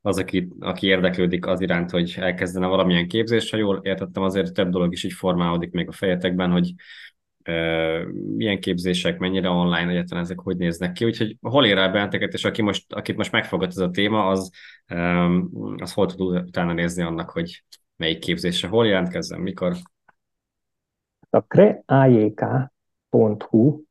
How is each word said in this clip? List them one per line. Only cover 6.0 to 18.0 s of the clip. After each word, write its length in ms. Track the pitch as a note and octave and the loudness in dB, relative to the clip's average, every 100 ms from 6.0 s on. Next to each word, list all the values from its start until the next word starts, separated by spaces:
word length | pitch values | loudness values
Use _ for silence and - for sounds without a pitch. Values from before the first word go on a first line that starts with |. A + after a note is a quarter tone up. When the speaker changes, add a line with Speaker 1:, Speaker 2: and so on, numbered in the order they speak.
| G2 F2+ F2+ F2+ F2+ | -2 0 -2 0 2
Speaker 1:
hogy, 220 | F2+ F2 - - - - _ _ _ | 2 0 -4 -18 -20 -20 _ _ _
ö, 680 | - E2 E2 E2 D#2+ E2 F2 G2 G2+ G#2+ | -6 -2 0 0 0 -2 -6 -8 -6 -4
milyen 240 | A2+ F#2+ | -2 -2
képzések, 580 | G2 F2 F2+ F2+ F2+ E2+ | -2 -2 0 0 0 -2
mennyire 300 | F#2 F#2+ F2+ | -2 0 0
online, 420 | F2 F2 E2+ F2 | 2 2 2 0
egyáltalán 320 | F2+ F2 F2 | -2 -2 -6
ezek 160 | F2 F2+ | -6 -8
hogy 180 | - F2+ | -6 -2
néznek 340 | F2 E2 F2+ | -2 -2 -6
ki. 140 | F2+ A#2 | -2 -2
Úgyhogy 320 | A2 A2 - | 0 -4 -4
hol 240 | - C3+ A#2+ | 0 4 4
ér 120 | G2 | 4
el 140 | F#2+ | 2
benneteket, 420 | G2+ G#2 F#2 G2 | 2 -2 -2 -4
és 120 | - - | -2 -4
aki 160 | - | 0
most, 320 | G#2+ F#2+ _ | -2 -2 _
akit 240 | G#2 - F#2+ | -10 -6 -4
most 140 | G2 | -2
megfogott 380 | A2+ - F#2 F2+ | -2 -2 -4 -4
ez 80 | F2+ | -2
a 120 | F2+ | -2
téma, 380 | F2+ G2+ A2 F#2+ | 0 0 2 2
az, 240 | F#2+ F#2 - - - _ | 0 -4 -14 -20 -20 _
ö, 520 | F2 F2 F2 F2 F2+ F2+ - G#2 G2+ | -4 0 2 4 2 0 -8 -10 -10
az 160 | - | -8
hol 120 | - F2+ | -2 -2
tud 300 | F#2 F#2 F2+ | 0 -2 -2
utána 380 | F2 - F2 | -4 -4 -2
nézni 300 | E2+ E2+ E2+ | 0 -2 -2
annak, 260 | E2+ E2 E2+ | -4 -4 -6
hogy 340 | - E2+ - _ - _ | -6 -8 -10 _ -20 _
melyik 240 | _ | _